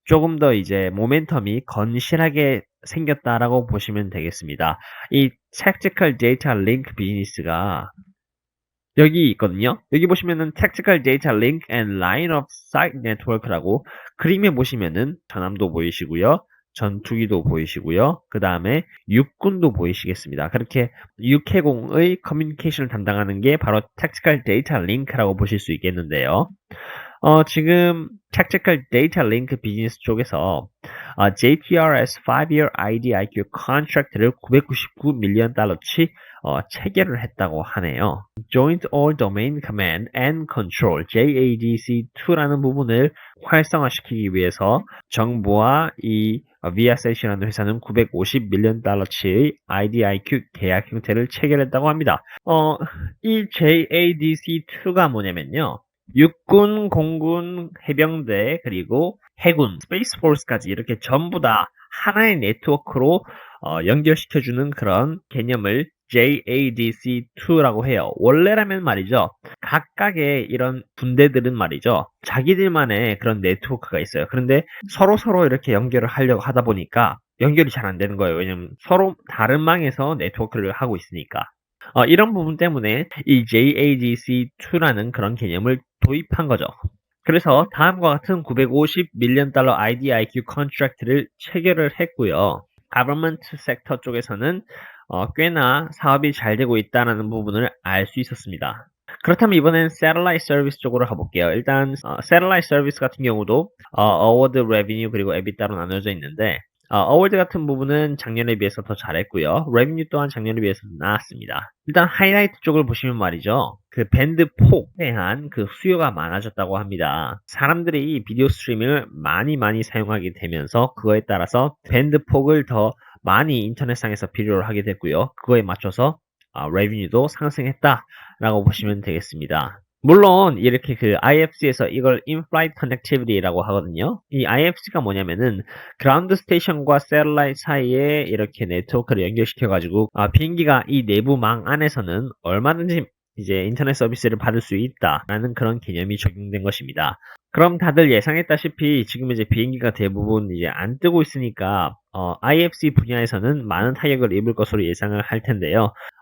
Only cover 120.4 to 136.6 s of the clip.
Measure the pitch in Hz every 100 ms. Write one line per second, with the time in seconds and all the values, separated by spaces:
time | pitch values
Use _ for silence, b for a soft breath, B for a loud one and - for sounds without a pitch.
120.4 | 87 82 71 117 127 - 110 107 - 95
121.4 | 87 120 139 - - 120 147 147 - 139
122.4 | 135 156 135 117 107 - b b - 95
123.4 | 156 131 107 117 127 120 117 104 117 -
124.4 | 107 98 101 104 101 92 87 76 131 -
125.4 | - 123 101 87 101 92 131 156 _ _
126.4 | _ - 76 90 104 107 92 117 143 -
127.4 | 147 143 131 135 147 123 - - - -
128.4 | 110 107 98 98 107 101 101 82 - 78
129.4 | 76 78 69 - _ _ 131 180 202 185
130.4 | 190 117 117 123 - 117 110 104 - 151
131.4 | 156 - 147 127 120 135 131 127 - 156
132.4 | 160 160 160 - 135 123 - 135 120 101
133.4 | 90 87 92 101 87 82 127 226 _ 139
134.4 | 80 120 165 175 - 175 113 98 92 87
135.4 | 123 98 - B B B 139 139 185 190
136.4 | - 170